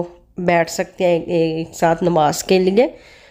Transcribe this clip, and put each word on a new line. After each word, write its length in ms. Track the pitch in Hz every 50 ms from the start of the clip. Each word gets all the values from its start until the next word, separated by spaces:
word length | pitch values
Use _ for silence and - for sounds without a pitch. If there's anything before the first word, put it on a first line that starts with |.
| 175 175 - - _ _ - -
बैठ 280 | 180 175 175 170 165 165
सकते 320 | - - 180 - - - 190
हैं 120 | 175 175
एक, 140 | 165 165 -
एक 460 | 180 165 165 165 160 160 165 160 -
साथ 280 | - 180 165 170 165 185
नमाज 380 | 170 170 156 151 147 - - -
के 160 | - 190 185
लिए। 360 | 185 185 190 220 269 - - - - - - - - -